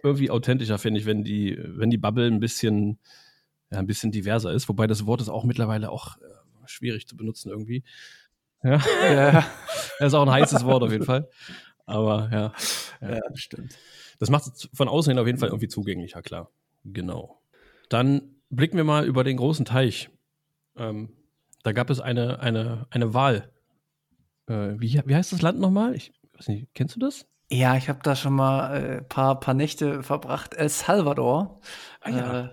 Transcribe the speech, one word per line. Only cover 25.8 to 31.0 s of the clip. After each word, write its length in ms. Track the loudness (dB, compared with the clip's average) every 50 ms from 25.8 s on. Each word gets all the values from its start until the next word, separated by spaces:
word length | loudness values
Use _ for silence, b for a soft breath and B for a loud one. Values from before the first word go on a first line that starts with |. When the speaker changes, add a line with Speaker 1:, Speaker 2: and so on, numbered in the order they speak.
| 2 0 -2
Speaker 1:
Ich 180 | -6 -10 -14 _ _ _ _
weiß 160 | _ -10 -6 -6
nicht, 200 | -6 -6 -8 -10 _
kennst 220 | -4 -4 -4 -2
du 40 | -4
das? 260 | -4 -4 -4 -8 -16 _ _ _ _ _
Speaker 2:
Ja, 260 | 0 2 4 4 4
ich 120 | 2 2 -2
hab 140 | -6 -2
da 140 | 0 0 0
schon 160 | 0 0 0
mal, 440 | 2 4 4 2 2 0 -2 -2 -4
äh, 260 | -4 -4 -4 -6 -8
paar, 360 | -10 -6 -2 2 2 2 2 0
paar 160 | 0 0 0
Nächte 480 | 0 0 -2 -2 -2 -2 -2 -2 -4
verbracht. 520 | -4 -4 -4 -4 -4 -6 -6 -6 -8 -10 -4
El 160 | -2 -2 -2
Salvador, 880 | -2 -2 0 2 2 4